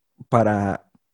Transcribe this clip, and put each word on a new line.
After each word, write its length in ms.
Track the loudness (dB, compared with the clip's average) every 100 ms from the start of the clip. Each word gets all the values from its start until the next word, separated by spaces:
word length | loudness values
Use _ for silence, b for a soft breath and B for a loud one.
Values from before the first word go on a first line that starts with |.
| _ _ -2
para 640 | 0 2 0 -2 -6 -10 _ _